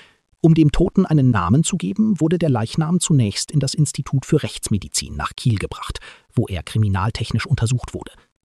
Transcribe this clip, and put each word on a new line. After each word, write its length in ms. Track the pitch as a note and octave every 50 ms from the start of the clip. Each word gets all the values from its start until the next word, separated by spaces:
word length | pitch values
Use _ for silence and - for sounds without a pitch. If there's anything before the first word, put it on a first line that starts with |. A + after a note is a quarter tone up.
| - _ _ _ _ _ _ _
Um 140 | - D#3+ D#3+
dem 180 | D#3+ D#3 D3
Toten 360 | - E3 F3 G3 - F#3+ F#3
einen 240 | - D#3 D3 C3 B2+
Namen 320 | A#2 G2 E2+ F2 A2+ D#3+ E3
zu 140 | - G3+
geben, 440 | E3 F3 F#3+ G3 - G#3+ A3 G3+ -
wurde 160 | D#3 D#3+ F3+
der 140 | E3+ E3+ D3+
Leichnam 480 | B2 G#2+ A2+ - - E3 D#3 D#3 F3+ F3
zunächst 520 | - - D#3+ C3+ A2+ G2+ - - - -
in 80 | - C#3+
das 140 | D3 C#3 -
Institut 500 | - D3 - - - C#3 - - C3 -
für 200 | - D#3+ D3 -
Rechtsmedizin 720 | G#2+ - - - - A2 F#2+ - - - - - C#2 C#2+
nach 160 | D2+ D2+ - -
Kiel 220 | - - B2 G#2+
gebracht, 400 | F#2+ F2 - - - - - - - - - - - _ _
wo 140 | - B2+ A2
er 140 | - G2 D#2+
kriminaltechnisch 840 | - - - A2 G#2+ G2+ F#2+ F2+ F#2+ A2+ - - A#2 - - G#2+ -
untersucht 480 | - B2+ - A#2 A2+ B2+ A#2+ - - -
wurde. 160 | - - - - _ _ _ _ _ _ _